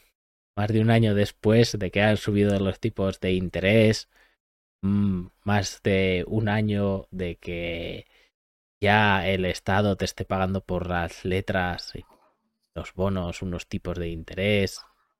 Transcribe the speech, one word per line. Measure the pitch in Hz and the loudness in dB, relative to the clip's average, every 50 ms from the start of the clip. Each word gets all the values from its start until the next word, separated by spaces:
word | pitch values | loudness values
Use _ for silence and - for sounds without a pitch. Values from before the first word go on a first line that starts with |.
| _ _ _ _ _ _ _ _ _ _ - | _ _ _ _ _ _ _ _ _ _ -6
más | 101 104 104 | -4 -2 0
de | 110 110 | 2 2
un | 110 113 | 4 4
año | 113 113 113 107 101 | 6 6 4 4 4
después | 101 104 - - _ - 107 110 117 117 - - 104 | 2 2 0 -2 _ 2 4 6 6 6 4 2 -4
de | 98 87 | -6 -2
que | - 101 | 0 2
han | 104 107 107 | 2 4 2
subido | 101 - - 101 101 101 101 101 98 | 2 0 0 2 2 4 4 4 2
los | 98 98 90 - | 0 0 -2 -2
tipos | - 113 - - 98 95 92 - | -4 -6 -4 -2 -2 -2 -2 -2
de | - 92 92 | -2 -2 0
interés, | 92 92 85 - 85 90 95 107 113 110 107 110 - - _ _ _ _ _ _ _ _ _ _ _ _ _ _ - - | 0 -2 -4 -4 -2 2 4 4 6 6 6 4 2 -4 _ _ _ _ _ _ _ _ _ _ _ _ _ _ -6 -2
mm, | 196 101 101 101 101 95 90 87 - _ _ - | 0 2 2 2 2 0 -2 -4 -8 _ _ -4
más | 101 104 104 95 - - - - | 0 0 0 0 -2 -8 -4 -2
de | 104 98 95 95 92 92 90 87 - | 0 2 2 2 2 0 0 -2 -2
un | 110 110 113 104 | -2 -2 0 0
año | 104 110 107 107 104 101 101 98 98 95 - _ | 0 0 0 0 0 0 0 0 -2 -4 -6 _
de | - 92 92 87 85 | -10 -8 -6 -6 -8
que | - - - 87 85 85 - - - 170 - - - - _ _ _ _ _ _ _ _ _ _ _ _ _ _ - 104 | -10 -10 -10 -8 -6 -6 -6 -6 -8 -8 -10 -12 -12 -14 _ _ _ _ _ _ _ _ _ _ _ _ _ _ -2 0
ya | 101 104 107 107 104 98 98 85 95 | 2 4 4 4 4 2 2 2 0
el | 98 92 92 | 0 0 0
Estado | 90 85 - - - 95 101 104 101 95 | -2 -4 -6 -2 0 0 2 2 2 0
te | - 95 | 0 -2
esté | 90 - - - | -6 -4 -8 -6
pagando | - 98 95 95 92 98 95 - | -4 -2 -2 0 0 -2 -4 -4
por | - 92 87 87 87 | -4 -4 -4 -4 -2
las | 87 87 85 82 - - - | -2 -4 -4 -4 -8 -8 -6
letras | 95 90 95 98 - 98 92 90 90 87 - - - - | -4 -2 -2 -2 -2 -2 -2 -2 -2 -4 -6 -10 -14 -14
y | - - _ _ _ _ _ _ _ _ _ _ _ _ _ - | -16 -16 _ _ _ _ _ _ _ _ _ _ _ _ _ -12
los | 85 78 - - | -12 -12 -12 -6
bonos | 90 92 98 98 92 87 87 85 - 98 | -4 -2 -2 -2 -2 -4 -6 -8 -8 -8
unos | 92 87 82 - - | -6 -6 -8 -8 -8
tipos | - 90 - 90 85 87 | -10 -8 -6 -6 -6 -6
de | 85 85 | -6 -6
interés, | 85 82 82 - - 92 95 104 104 101 98 92 - - - _ _ _ _ _ _ | -8 -10 -12 -12 -6 -4 0 0 2 2 0 0 -4 -8 -18 _ _ _ _ _ _